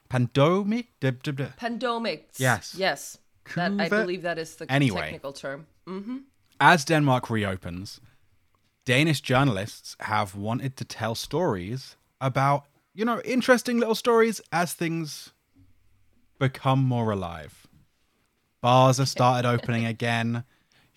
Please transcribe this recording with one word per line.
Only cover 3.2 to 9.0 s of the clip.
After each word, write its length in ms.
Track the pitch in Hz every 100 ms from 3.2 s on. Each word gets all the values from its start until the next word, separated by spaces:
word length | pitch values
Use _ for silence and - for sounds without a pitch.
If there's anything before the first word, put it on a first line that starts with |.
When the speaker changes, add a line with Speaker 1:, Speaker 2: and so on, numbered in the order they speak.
| _ _ - 170
Speaker 2:
That, 160 | 180
I 180 | 202 165
Speaker 1:
Kuva-, 0 |
Speaker 2:
believe 320 | 208 190 180
that 160 | 170 165
is 180 | 160 -
the 160 | 160
Speaker 1:
anyway. 300 | 135 135 90
Speaker 2:
technical 320 | 76 - 139
term. 340 | 139 143 139 160 _ -
Mm-hmm. 300 | 190 202 262 269 _ _ -
Speaker 1:
As 240 | 143 175 -
Denmark 440 | 156 147 127 -
reopens, 680 | 113 101 95 92 87 101 - - _ _ _ _ _ _ _ -
Danish 360 | 127